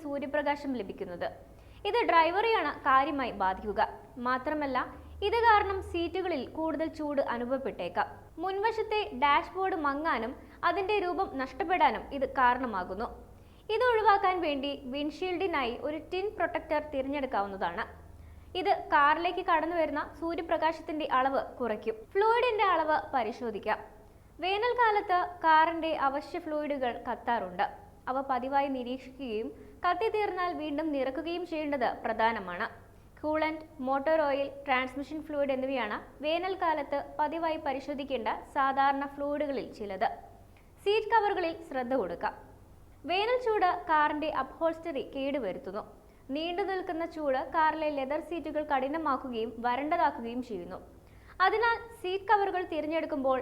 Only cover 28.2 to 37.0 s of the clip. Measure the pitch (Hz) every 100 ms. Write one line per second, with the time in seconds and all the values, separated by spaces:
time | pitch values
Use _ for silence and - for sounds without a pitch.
28.2 | 269 254 262 277 285 262 240 254 - -
29.2 | 262 214 262 - - - 359 359 440 427
30.2 | 403 359 359 285 302 285 320 277 254 320
31.2 | 320 349 349 311 302 285 226 - 233 220
32.2 | 226 226 185 175 220 - - - - -
33.2 | 302 311 311 311 - - 254 269 285 320
34.2 | 285 277 277 - 277 254 262 277 277 311
35.2 | 294 294 277 262 262 262 214 254 - -
36.2 | 294 339 370 370 339 311 285 285